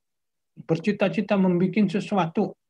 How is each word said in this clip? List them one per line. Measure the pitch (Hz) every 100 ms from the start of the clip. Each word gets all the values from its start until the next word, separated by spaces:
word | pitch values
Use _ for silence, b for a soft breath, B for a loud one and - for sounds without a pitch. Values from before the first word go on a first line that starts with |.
| _ _ _ _ _ -
bercita-cita | - 160 185 202 196 - 202 202
membuat | 185 175 185 220 202
sesuatu | 208 165 202 165 220 202 - _